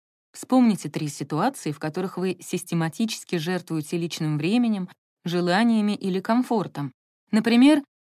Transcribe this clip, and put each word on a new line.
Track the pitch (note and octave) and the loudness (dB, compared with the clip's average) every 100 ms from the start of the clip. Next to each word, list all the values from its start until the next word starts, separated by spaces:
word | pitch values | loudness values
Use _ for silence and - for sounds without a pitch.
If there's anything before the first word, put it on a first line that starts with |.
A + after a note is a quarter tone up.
| _ _ _ | _ _ _
Вспомните | - - B3+ A#3+ F3+ D3+ | -20 0 4 4 2 -4
три | D#3 D3+ | -6 -6
ситуации, | - D3 D3+ A3 C#4 D#3 | -6 -6 -2 -2 -4 -8
в | D3 | -6
которых | D#3 E3 F#3 - | -6 -6 -6 -4
вы | F#3 F3+ | -4 -4
систематически | - F3+ - E3+ E3 - A3+ - - F3+ | -6 -8 -4 -4 -2 -2 -4 -6 -6 -4
жертвуете | D#3+ F#3 F3+ D#3+ D3+ F3 | -2 -4 -4 -6 -4 -4
личным | E3+ - D#3 D3+ | -4 -4 -2 0
временем, | D#3+ A#3+ A#3 G#3 F3+ - _ _ | 0 2 2 0 -4 -12 _ _
желаниями | F3 F3+ F3 F#3 A#3 A3 G#3 | -4 -2 2 2 4 2 0
или | G#3 F#3+ F#3 | -2 -2 -2
комфортом. | F#3 A#3 B3+ A3+ D3+ - C#3 - _ _ _ | 0 0 2 -2 -2 -6 -10 -10 _ _ _
Например, | A3 A3 A#3 C#4 D#4 C#4+ _ | 0 4 6 8 6 2 _